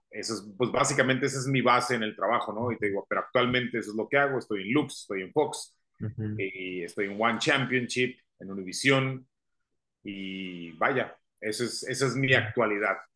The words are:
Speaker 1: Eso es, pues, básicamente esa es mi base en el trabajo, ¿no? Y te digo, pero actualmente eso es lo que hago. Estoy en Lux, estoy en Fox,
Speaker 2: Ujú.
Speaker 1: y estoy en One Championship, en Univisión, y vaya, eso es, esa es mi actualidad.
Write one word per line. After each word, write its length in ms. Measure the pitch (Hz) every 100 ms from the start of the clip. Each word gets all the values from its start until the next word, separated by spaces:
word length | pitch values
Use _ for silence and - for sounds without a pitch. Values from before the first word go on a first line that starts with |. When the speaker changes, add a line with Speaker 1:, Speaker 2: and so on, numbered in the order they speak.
| _
Speaker 1:
Eso 260 | 104 110
es, 140 | 104 104 98
pues, 140 | 117
básicamente 560 | - 143 135 127 127 139
esa 140 | 135
es 60 | 127
mi 120 | 131
base 340 | 120 123 -
en 100 | 120
el 120 | 107 -
trabajo, 360 | 95 117 110
¿no? 200 | 104 120
Y 60 | 110
te 80 | 104
digo, 180 | 98 -
pero 160 | 98
actualmente 560 | - 123 123 127 120 117
eso 120 | 101
es 60 | 110
lo 120 | 104
que 80 | 139
hago. 220 | 139 127
Estoy 240 | - 104
en 100 | 95
Lux, 280 | 143 139 -
estoy 220 | - 98
en 100 | 92
Fox, 440 | 151 143 - - _ _ -
Speaker 2:
Ujú. 360 | 110 110 107 107
Speaker 1:
y 460 | 95 95 92 90
estoy 220 | 85 - 98
en 140 | 101
One 180 | 117 113
Championship, 800 | 156 139 120 127 117 127 123 - _ -
en 120 | 92
Univisión, 760 | 98 92 92 135 135 131 131 - _ _ _ _ _ _ _
y 640 | 110 98 95 95 92 87 82
vaya, 460 | 80 120 131 107 - _ _
eso 240 | 107 107
es, 180 | 117 -
esa 240 | 131 123 131
es 80 |
mi 180 | 127 135
actualidad. 640 | 127 107 123 110 104 104 95 -